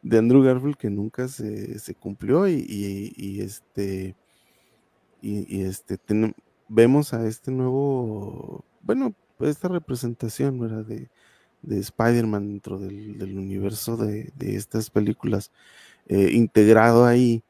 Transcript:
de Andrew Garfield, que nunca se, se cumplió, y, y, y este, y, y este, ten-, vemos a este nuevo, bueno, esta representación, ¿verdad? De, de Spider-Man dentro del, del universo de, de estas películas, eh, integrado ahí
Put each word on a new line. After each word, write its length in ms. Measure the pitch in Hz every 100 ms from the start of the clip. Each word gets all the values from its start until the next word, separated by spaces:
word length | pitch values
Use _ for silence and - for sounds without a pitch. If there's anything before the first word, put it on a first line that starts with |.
de 160 | - 110
Andrew 240 | 113 131
Garfield, 340 | 131 127 135 143
que 120 | 110
nunca 380 | 101 107 - 127
se, 520 | - 107 107 104 107
se 160 | - -
cumplió, 520 | - 98 104 147 196
y, 80 | 156 -
y, 440 | 101 101 98 104 -
y 260 | 98 98
este, 760 | 101 101 _ - 101 95 95 95 _ _ _ _ _ _ _ _ _ _
y, 360 | 107 104 87 98
y 20 |
este, 340 | 95 95 _ 95
ten-, 360 | _ 107 110 - _ _ _
vemos 460 | 110 117 139 147
a 140 | 117 113
este 240 | 113 -
nuevo, 1120 | 131 127 131 143 135 117 107 107 - - - - _
bueno, 360 | - 240 262 208 _ _
esta 280 | 135 147 180
representación, 920 | 180 - 123 120 117 113 - 139 127
¿verdad? 260 | 117 110 110
De, 260 | 110 120 _ _ _ _ _
de 180 | - 107
Spider-Man 680 | 95 - 113 120 113 104 101
dentro 300 | 101 - 98
del, 380 | 98 101 107 104
del 200 | 101 98
universo 600 | 95 98 98 104 - 117
de, 340 | 110 104 117 -
de 200 | 98 104
estas 340 | 110 113 110
películas, 600 | - 107 107 - 98 - _ _ - - _ _
eh, 240 | 98 95
integrado 720 | 117 113 - 104 110 117 117 123
ahí 400 | 120 123 117 _